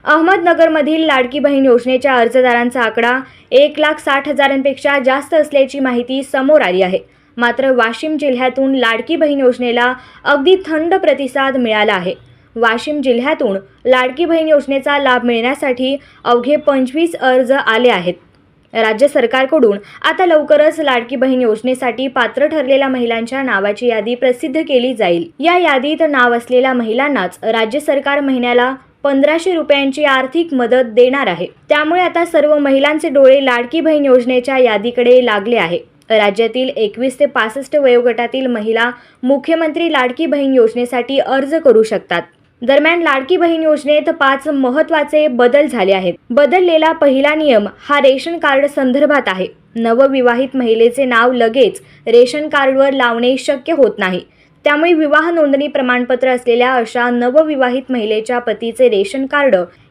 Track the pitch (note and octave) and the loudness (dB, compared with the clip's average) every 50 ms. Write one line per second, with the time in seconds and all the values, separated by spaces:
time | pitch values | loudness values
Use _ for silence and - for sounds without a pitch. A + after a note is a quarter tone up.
0 | - C4+ D4+ D#4+ D#4+ F4 F#4+ F4 E4+ E4+ E4 - E4 E4 D#4+ D#4 C#4+ D4+ D#4 D#4+ | -2 0 2 2 4 2 2 2 2 2 2 4 2 2 2 0 0 0 0 0
1 | D#4+ D#4 C#4 C4 B3 B3 C4 D4 B3+ C#4+ C#4+ C4+ C4+ C4 A#3 A#3+ A#3+ B3+ B3+ B3 | 0 0 2 0 0 -2 -2 -2 0 0 2 2 2 4 2 2 2 0 -2 0
2 | B3 C#4 B3+ B3 A3+ A#3 A#3+ B3+ B3+ B3 A#3+ A#3+ A#3+ B3 - C4 A#3 A3 - - | 0 0 2 2 2 2 2 2 2 2 2 2 0 -2 -2 -2 -2 -2 -2 0
3 | A#3 A#3+ B3 C4 C4 - - _ _ - - C4 C#4+ D4 D4 D4 D4+ D4+ D#4 D4+ | 0 0 0 -2 -4 -10 -18 _ _ 0 2 4 4 4 2 0 0 0 -2 -2
4 | - D4+ C#4 C#4 C#4 D4+ C#4 B3 C#4 C4+ C#4 C4+ C4 C#4 C4 - - C#4+ C#4+ C#4 | -2 -2 -2 -2 -2 -2 -2 0 0 0 0 0 -2 -2 -2 -2 -2 -2 0 0
5 | B3 C4 C4 C#4+ C#4 - E4+ D#4 D4 D4+ C#4+ C#4 C4+ C4 - C#4 C4+ C4 B3 A#3+ | 0 0 0 -2 -2 -2 0 0 0 2 2 0 0 0 -2 -4 -4 -2 -2 -2
6 | A#3+ A#3+ C4 C4+ C4 - - C4+ C4 C#4 D#4 D4 A#3 F3+ F3+ F#3 F#3+ F3+ F#3 - | -4 -4 -4 -6 -6 -4 -4 -2 2 4 4 4 2 2 0 0 0 0 -2 -4
7 | - _ _ _ _ _ - A#3 A#3+ A#3+ A#3+ B3+ C4 C4+ C4 A#3+ A3+ A3+ A#3 - | -6 _ _ _ _ _ -6 -2 -2 -2 0 0 0 0 2 2 0 0 -2 -4
8 | D#4 D#4 D#4 C#4 D4 C#4 B3+ A#3+ C4 B3+ B3+ C4+ C4+ C4+ C4+ C4 A#3+ A3+ A3+ A3+ | -6 -6 -4 -4 -2 -2 -2 0 -2 -2 -2 0 -2 0 0 0 0 0 0 -2
9 | A#3 - E4 D4 D#4+ D4 C#4+ C#4 C4 B3 B3 B3 B3 A#3+ A#3 A#3+ A#3+ B3 B3+ B3+ | -4 -4 -2 0 0 0 0 0 0 0 0 0 -2 -2 0 0 0 0 -2 -4
10 | - - - - - - C#4+ C#4+ C4+ F4 F#4 F#4 - D4 D#4+ D#4 D#4+ E4+ F#4+ F#4+ | -10 -20 -20 -8 -2 0 0 2 2 2 2 2 0 -2 -4 -4 -2 0 0 0
11 | F#4+ D#4 C4+ C#4 C#4 B3+ - C#4+ C4+ C4+ B3+ C4 A#3+ A3+ G#3+ G#3+ G#3 A3 G#3 F#3 | 2 0 0 0 -2 -6 -4 -2 -2 -2 -2 -2 -2 0 0 0 0 0 0 -2
12 | F3 F#3 E3+ - - _ _ _ _ _ - A3+ A3+ A3+ A3 A#3+ - D4+ D4 D4+ | -2 -6 -8 -10 -14 _ _ _ _ _ -4 0 0 0 0 -2 -4 -6 -6 -4
13 | B3+ C4 A#3 A#3 B3 C#4+ D#4 D4+ D4 G#3+ G3 F#3+ F#3+ - _ _ - A#3+ C4 B3+ | 0 0 0 0 0 -2 -2 -2 -2 -2 -4 -4 -8 -12 _ _ 0 0 2 2
14 | B3+ B3+ B3+ C#4+ F4 D#4 E4 D#4+ D#4+ D#4 D4+ C#4+ B3 - C#4 C4+ C4+ D4 C#4+ C#4+ | 2 -2 -2 -2 -2 0 0 0 2 2 2 2 2 0 -4 -2 -2 0 -2 0
15 | C#4 B3+ B3 B3 A3+ A#3+ A#3 A3+ A3+ B3 C#4+ - D#4 C4+ B3 B3 C4 B3+ C#4 C#4 | 2 2 0 2 0 0 -2 0 -2 -2 -4 -2 -4 -4 -4 -2 -2 -4 -4 -6
16 | - - - _ - - A#3+ A#3+ A#3+ C4 D4 C#4 - D4 C#4 C4+ C4 B3 C4 D#4 | -8 -12 -18 _ -2 0 0 0 2 0 0 0 0 0 0 0 0 -2 -2 -2
17 | E4+ E4+ - - B3+ B3+ B3+ B3+ C4 A3+ C4+ C#4 - - A3 A3+ B3 B3 A3 F3+ | -2 -2 -2 -2 0 2 2 2 2 2 0 0 0 0 0 2 2 2 2 0
18 | E3+ F3+ E3+ - _ _ _ _ _ _ _ _ _ _ - A3 A3 A3 A3 G#3 | -2 -4 -6 -8 _ _ _ _ _ _ _ _ _ _ -4 -2 0 0 0 2
19 | C4+ C#4 - D4 A#3+ A#3 A#3 C4 C4+ C4+ D#4+ D#4 B3 G#3 G3+ G3+ - - - - | 2 2 2 2 0 0 0 0 0 2 2 2 2 2 0 0 -6 -16 -12 -6
20 | - D#4 D#4+ F4 F#4 F4 D#4+ D#4 D4 D4+ D4+ D4 D4+ D#4+ D#4 D#4 D#4 C#4 B3+ A#3+ | -4 -2 -2 0 2 2 2 2 2 2 2 4 4 2 0 -2 -2 -2 -2 -2
21 | A#3 A#3 C#4 A#3+ B3+ C4+ C4 B3+ B3+ A3+ G#3+ G#3 A#3+ B3+ B3+ B3+ C4+ B3 A3 A#3 | -4 -4 -4 -2 -2 0 0 0 0 0 -2 -2 -2 -4 -4 -4 -4 -6 -4 -4
22 | C4 C4+ C4 C4 A#3 A3 A3+ - C#4+ D4+ D#4 D#4 C4 B3+ C4+ C4+ C#4 C4+ C4 B3+ | -6 -4 -2 -2 -2 -2 -2 -2 -2 0 0 -2 0 0 0 0 0 0 -2 -2
23 | A#3+ A#3 A3+ A3+ A#3 A#3 C4 C4+ C4+ B3+ G#3+ F#3+ G3 G3+ G#3 G#3 B3 A#3+ A3+ A3 | -2 -2 -4 -4 -6 -6 -6 -6 -4 -2 -2 -2 -2 -2 -4 -2 -2 -2 -2 -2
24 | G3+ A#3 B3 A#3+ C4+ B3+ B3 B3 - D4+ C4 D#4+ D#4+ D#4 C#4 B3 A#3+ C4 B3+ G#3+ | -2 -4 -4 -2 -2 -2 -2 -2 -4 -6 -4 -4 -2 0 0 0 0 0 -2 -2
25 | G#3 F3 F3 E3+ E3+ E3+ - - C#4 E4+ F4+ F4+ F4 D#4 C#4 C4 A#3+ D4 D#4 D#4 | 0 0 0 -2 -4 -6 -8 -4 0 0 2 2 2 2 0 0 0 -2 -2 0
26 | D#4+ D4+ C#4+ B3+ B3 A#3+ A#3 A#3+ A#3 - B3+ B3 C4 C4 B3+ B3 A3+ A3 A3 B3 | 0 0 2 2 2 2 2 0 -2 0 0 2 2 2 0 -2 -2 -2 -2 -2
27 | C#4 D4 C#4 A3 F3+ F3+ - - - A3 A3+ A3+ A3 G#3+ A3 D4 D4 - C#4+ C#4 | -2 -2 -2 -2 -4 -6 -8 -8 -4 -2 -2 0 -2 -2 -2 -4 -2 -2 -2 -2
28 | C#4 C#4 C#4+ C#4+ C#4+ C4+ C4 B3 B3 A#3+ A#3+ B3 B3 B3+ C4+ C4 _ _ _ _ | 0 -2 -2 -2 0 -2 -2 -2 0 0 2 2 0 0 -2 -6 _ _ _ _
29 | - C#4+ C#4 C4+ C#4 D4 D#4 E4 E4 F#4 F4+ D#4+ C#4+ D4 C#4+ C#4 C#4 C#4 C4 D4+ | -4 -2 0 0 0 0 -2 -2 -2 -2 -4 -2 0 0 0 0 0 -2 -2 -2
30 | D4 C#4+ C4+ C4 C4 C4 - E4+ E4+ E4+ C#4+ B3 A#3+ A3 B3 B3+ C4 A3+ G#3+ A#3+ | -2 0 0 0 -2 -2 -2 -4 -4 -2 -2 -4 -2 0 0 0 0 0 2 2
31 | B3 B3+ C4 C#4 C4 G3+ E3+ D#3+ F3+ - - _ _ - D4 D4 D4+ D#4 E4+ F#4 | 2 4 2 0 -2 -2 -4 -4 -6 -10 -12 _ _ -2 0 0 0 0 0 0
32 | F4+ E4+ F4 F4 F4 E4+ E4+ D#4 C#4+ D4+ D4+ D4 C#4+ C4+ C4+ C4+ C#4 D4 D4+ D#4 | 0 0 0 -2 -2 0 0 0 2 2 2 2 2 2 2 2 2 0 0 -2
33 | E4+ D#4+ C4 C#4 C4+ C4 C4 C#4+ C4+ C4 B3 A#3+ A#3+ B3 - E4 C#4 D#4+ D#4 D4+ | -2 0 2 4 6 6 6 4 2 0 0 -2 -2 -4 -4 -2 0 0 0 2
34 | C#4+ C4+ B3+ B3+ A#3 B3 B3+ B3+ B3 C#4 C4+ C4 B3+ A3+ G#3+ G3+ G3+ A#3+ A#3+ B3+ | 2 4 2 2 2 2 -2 -2 -2 -2 0 2 2 2 2 0 -2 -4 -2 0
35 | A#3+ A#3+ B3 B3+ B3 A#3 G#3 G3+ G3 A#3 A#3+ A3 F3 E3 F3 E3 - - _ _ | 2 4 4 4 4 2 0 -2 -2 0 0 0 0 -2 -4 -6 -8 -10 _ _
36 | _ - A3+ G#3+ G#3 G#3 G3+ G#3 A3+ A3 A3 B3+ C4 C4 - - A3 G3+ - A3 | _ 0 0 2 2 2 2 0 -2 -2 -2 -4 -4 -4 -4 -4 -4 -4 -4 -4
37 | B3+ C4+ B3+ - D4 C4+ - B3+ A3 A3+ A3+ C#4 C4 - - D4 C#4 B3+ B3 A#3+ | -4 -4 -2 0 -2 0 0 0 -2 -2 -4 -10 -8 -4 -2 0 2 4 4 4
38 | A#3+ A#3+ A3+ A#3 A#3 A#3 B3 C4 C4 B3 A#3+ A3 G#3 A3 A3 A3+ A#3 B3 B3 - | 2 0 0 -2 -4 -4 -4 -4 -4 -4 -4 -4 -4 -2 -2 0 -2 -2 -4 -8
39 | - _ _ _ - B3+ C#4 C4+ C#4 - E4 D#4+ E4 D#4 D4 E4+ E4+ E4 D#4 C4+ | -16 _ _ _ -2 0 0 0 0 -2 -2 0 0 -2 -2 -2 -2 0 0 0
40 | B3 B3 B3 D4+ E4 D4 D4 C#4+ C#4 C4+ C4 B3+ A3+ A3 A3 A#3+ A#3+ B3 C4+ A#3+ | 0 0 -2 -4 -4 -2 -2 -2 0 0 2 2 2 2 0 -2 -6 -4 -4 -4
41 | A#3+ B3 C#4 C4+ - - B3+ C4+ C#4 C4+ D#4 D#4+ D#4+ C#4 G#3+ A3 A3 A3 G#3+ F3+ | -4 -4 -2 -2 -2 -2 -2 -2 -2 -2 -2 0 2 4 4 4 2 0 -2 -6
42 | - - F3 E3+ E3 - _ _ _ _ _ - A#3+ A#3 C#4 D4 D4+ D#4+ E4+ F4 | -4 -4 -4 -4 -4 -6 _ _ _ _ _ -8 -2 0 2 2 2 2 0 0
43 | E4 D4+ C4+ C4+ C4 C4 F#4 D#4 F4 E4+ E4 D#4+ D#4+ D#4 D4+ - - C#4+ D4 D4+ | 0 0 0 -2 -2 -2 0 0 2 0 0 0 0 0 0 0 0 0 0 0
44 | D4+ E4 E4 E4 C#4+ C4+ C#4 C4 - D4+ D4 C4+ C4 B3 B3 D#4 D#4 D#4+ E4 D4+ | 0 -2 -2 0 0 0 0 0 -2 -4 -2 -2 -2 0 0 0 0 0 0 -2
45 | D4 D4 D4+ D4+ D4+ D4+ B3 A#3 B3 B3 A#3+ C#4+ D4+ C4 B3+ A#3 F#3 F#3+ G3 F#3+ | -2 0 0 0 0 0 2 2 2 4 4 2 2 2 0 -2 0 2 0 0
46 | F#3 F3 E3+ - _ - A#3+ C#4 D4 B3 F4 F#4+ F4+ F4 D#4+ D#4 D#4+ D#4+ E4 D#4+ | 0 -4 -6 -6 _ -4 0 2 2 4 4 2 2 4 2 2 2 2 0 2
47 | D4+ C#4+ C4 C4+ C#4 D4 D4+ D#4 D#4 D4 A#3+ G#3 G#3 G3 - - - - C#4+ C#4+ | 2 2 2 2 2 0 0 0 2 2 2 2 0 -2 -8 -10 -6 -2 0 2
48 | C#4 C4+ C4+ C4 - E4 E4+ D#4+ D#4+ D4 C4+ C4+ C#4 C#4 C#4+ D4 C4+ B3+ B3 C#4+ | 4 2 2 2 -2 -8 -6 -4 -2 0 0 0 0 -2 -2 -2 -2 0 0 2
49 | D4 C#4+ D4 C4+ A#3+ G3+ F#3 F#3 F#3 - - _ _ _ - A#3 A3+ A3+ A#3 A#3+ | 2 2 0 0 -2 -2 -4 -4 -6 -8 -10 _ _ _ -8 -4 -2 0 2 2
50 | C4+ C4+ C4+ C4 B3 B3 A#3 A#3+ C4+ C4 C4+ C4 B3 A3+ A3+ A3 A3+ A#3+ A#3+ C#4 | 2 2 2 2 2 2 2 0 -2 -4 -2 -2 0 0 2 2 2 2 2 0
51 | C#4 B3+ A#3+ A3+ A#3+ B3+ B3+ A#3+ A3+ A3+ A3+ C#4 B3 F#3+ - - - - _ _ | -2 0 2 2 2 2 2 2 0 0 2 2 2 2 0 -4 -16 -20 _ _
52 | - A#3 A3+ A#3+ B3 A#3+ - D4 D4+ D4+ D4+ C#4+ C#4 C4 C4+ C4+ C4+ C#4 C#4 C4+ | -4 2 4 4 4 4 2 -4 -4 -2 0 0 2 2 2 2 2 2 2 2
53 | B3 A#3+ A#3 A#3 A#3+ B3 C4+ B3+ - - C#4+ B3+ - - E4 C#4+ C4 G#3 G#3 - | 0 0 0 0 0 0 -2 -2 -2 -4 -4 -4 -2 -4 0 2 2 2 0 -2
54 | G3 F#3 F#3 F3+ - _ _ _ _ _ _ _ - D4 D4 D4 D#4+ F4 F4 D#4 | -4 -4 -4 -6 -8 _ _ _ _ _ _ _ -2 0 0 0 2 2 2 2
55 | D#4 C#4+ D4 D4+ D#4+ F4 E4+ E4 D4+ C#4+ C4+ C4+ C#4+ D4 D4 C#4+ C4 B3 B3 B3 | 2 2 2 0 0 0 0 0 0 0 0 0 -2 -2 -4 -4 -2 -2 -2 -2
56 | B3 A#3+ C4 B3 B3+ B3+ B3+ A#3+ - A#3+ A#3 A#3+ B3 B3+ C4 B3 A3+ A3+ - B3 | -2 -2 -2 -2 0 -2 -2 -2 -2 -2 0 0 0 0 0 -2 -2 -4 -4 -4
57 | A#3+ B3 A#3+ A#3+ A#3+ B3 B3+ D4+ D#4+ D#4 D4+ C4 C4 B3 B3 C4+ B3+ - C4 A#3+ | -2 -2 -2 -2 -2 0 2 2 2 2 0 -2 0 0 -2 -4 -4 -4 -4 -4
58 | G#3 G#3+ A3 G#3+ A3 B3+ B3 A#3+ A#3+ A#3 G#3 G#3 A#3 A#3 A3 - B3+ A#3+ G#3 G3 | -2 -2 -2 -4 -4 -4 -4 -4 -2 -4 -6 -6 -6 -6 -2 2 2 2 2 2
59 | G3+ G3+ - C4+ C4+ C4+ D4 C#4+ C#4+ C4+ G#3 F3+ F3 F3+ - _ _ _ | -2 -2 -4 -6 -6 -2 -2 0 0 2 2 0 -2 -4 -10 _ _ _